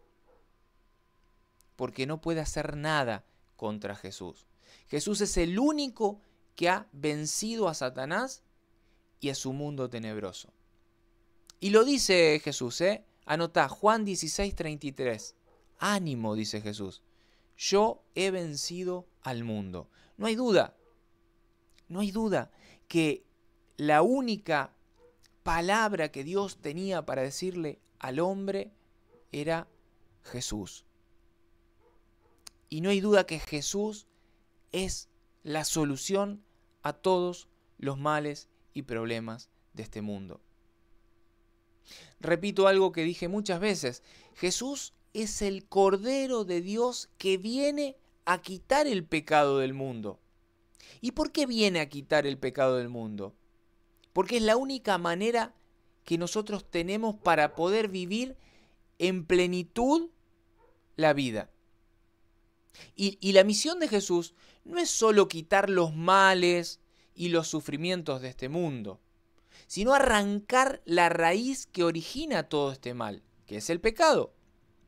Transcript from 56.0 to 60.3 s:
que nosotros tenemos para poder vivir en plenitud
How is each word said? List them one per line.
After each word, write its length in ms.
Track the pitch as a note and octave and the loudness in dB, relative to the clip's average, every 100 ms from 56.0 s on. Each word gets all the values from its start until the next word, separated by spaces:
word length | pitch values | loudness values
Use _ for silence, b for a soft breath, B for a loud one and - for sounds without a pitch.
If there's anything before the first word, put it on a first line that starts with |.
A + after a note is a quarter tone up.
| - | 2
que 120 | E3+ | 4
nosotros 520 | F3 G#3+ G#3 G3+ - | 4 2 -2 -4 -2
tenemos 460 | F3 E3+ G#3+ A3+ G#3 | -2 0 0 0 2
para 400 | F#3 D#3 C#3+ - | 6 6 6 4
poder 320 | F3 A3 G#3+ | 2 2 2
vivir 500 | F#3 F3 A3 B3+ C4 b b b b _ - | -2 -2 -2 -4 -8 b b b b _ -2
en 260 | F3 F#3 D#3+ | 0 0 4
plenitud 840 | F3+ F3+ F3+ E3+ - B3+ D#4+ E4+ _ _ | 4 4 0 -4 0 4 4 0 _ _